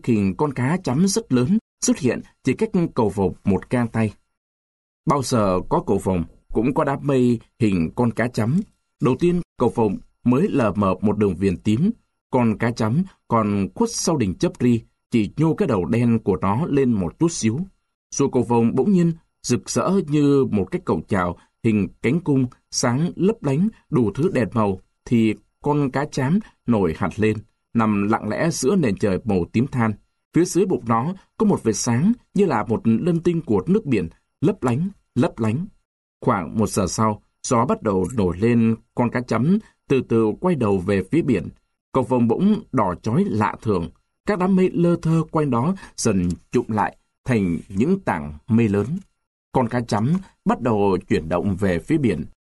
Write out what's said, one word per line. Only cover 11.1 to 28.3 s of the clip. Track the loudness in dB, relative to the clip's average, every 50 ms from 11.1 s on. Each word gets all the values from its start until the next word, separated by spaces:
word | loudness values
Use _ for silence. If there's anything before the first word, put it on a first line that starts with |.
| 0 2
đường | 0 0 0
viền | 0 0 0 -2 0
tím, | 0 0 0 2 2 0 -2 -4 _ _ _ _ _ _
con | -2 0 2 0 0 0
cá | -2 -4
chấm | -2 -2 -2 0 0 0 -2 -4 -8 _ _ _
còn | -2 0 0 0 0 0 -2 -4 -2
khuất | -2 -2 -2 -2
sau | -4 -2 -2 0 0
đỉnh | 0 -2 -2
Chấp | -2 -2 -4 -2 0
Ri, | 0 0 0 0 -2 -8 _ _ _ _
chỉ | -2 0 0 0 -2 0
nhô | 0 0 0
cái | 0 0 0
đầu | 0 0 0
đen | 0 0 0 2 2 2 0
của | 0 0 -2 0
nó | 0 -2 0 0 -2
lên | 0 0 0 2 2 0
một | 0 -2 -4 -2 -2
chút | -2 -2
xíu. | -2 -2 -2 -2 -2 -2 -6 -10 -12 _ _ _ _ _ _ _
Rồi | -4 -2 -2 0
cầu | 2 0 0
vồng | 2 2 2 2 2 2
bỗng | 2 2 2
nhiên | 4 4 2 2 0 -4 _ _ _ _ -2
rực | -2 -2 -2 -2 -4
rỡ | -4 -2 0 0 0 0 0 0
như | 0 2 4 4 4 4 2 2
một | 0 -2 -2 -2
cái | -6 -6 -4
cổng | -2 -2 -4 -2 -2
chào | -2 -2 0 -2 -4 -8 _ _ _ _ -2
hình | 0 2 2 0 -2 -6 _
cánh | -2 0 0 0
cung, | 0 0 0 0 0 -2 -4 _ _ _
sáng | -6 -4 -2 -2 0 0 -2 -4 -2
lấp | 0 0 0 0 0 -2
lánh | -2 0 0 0 -2 -2 -6 _ _
đủ | -2 0 0 0 0
thứ | -2 -2 -2 0
đèn | 0 -2 -2 0
màu, | 0 0 0 -2 -4 -8 _ _ _ _
thì | 0 2 2 2 2 0 -2 -8 _ _ _
con | -4 -2 0 0 0 0
cá | -2 -4 -6
chám | -4 -4 -4 0 0 0 0 -2 -4 _ _ _
nổi | -2 0 2 2 0 0 -2
hẳn | -4 -4 -2
lên, | 0 0 0 0 -2 -6 -14 _ _ _ _ 0
nằm | 0 2 2 2 0 0 0
lặng | 0 -2 -2
lẽ | -4